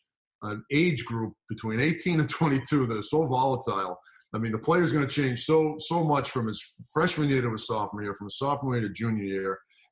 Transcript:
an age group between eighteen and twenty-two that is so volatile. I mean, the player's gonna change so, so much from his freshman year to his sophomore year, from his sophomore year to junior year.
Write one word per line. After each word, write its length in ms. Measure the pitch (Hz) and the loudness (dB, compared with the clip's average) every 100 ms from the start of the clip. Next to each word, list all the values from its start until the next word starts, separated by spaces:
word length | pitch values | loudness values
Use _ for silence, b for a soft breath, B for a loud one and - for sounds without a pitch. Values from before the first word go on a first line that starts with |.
| _ _ _ _ | _ _ _ _
an 200 | 107 104 - | -8 -8 -2
age 340 | 143 180 135 117 | 2 2 0 -4
group 280 | 117 113 - _ | -4 -4 -8 _
between 300 | 110 113 110 | -8 -4 0
eighteen 400 | 147 160 180 160 | 0 0 0 2
and 80 | 143 | 0
twenty-two 600 | - 160 135 131 147 123 | 2 2 2 2 2 2
that 100 | 110 | -2
is 140 | 101 | 0
so 160 | 151 160 | 0 2
volatile. 720 | 127 135 127 - 98 92 90 B B B | 2 2 0 -2 -2 -4 -8 B B B
I 60 | 110 | -4
mean, 120 | 113 | -2
the 60 | 110 | -2
player's 340 | - 175 170 | 2 4 4
gonna 140 | 147 131 | 2 2
change 400 | 143 135 120 - | 2 0 0 2
so, 300 | 156 156 151 | 4 4 -2
so 260 | - 170 | -2 0
much 280 | 156 143 131 | 2 2 0
from 160 | 127 113 | -2 -2
his 120 | 104 - - 120 | -4 -12 -18 -6
freshman 380 | 151 180 165 147 | 0 0 2 2
year 140 | 135 | 2
to 80 | 123 | 2
his 160 | 110 - | -2 -2
sophomore 340 | 110 101 104 | -2 -2 -4
year, 140 | 104 95 | -6 -6
from 100 | 101 | -8
his 140 | - | -4
sophomore 360 | 139 139 135 120 | -2 -2 0 0
year 120 | 107 | -2
to 60 | |
junior 300 | 92 117 110 | -2 -2 0
year. 360 | 98 98 95 95 b b b | -2 -2 -2 -4 b b b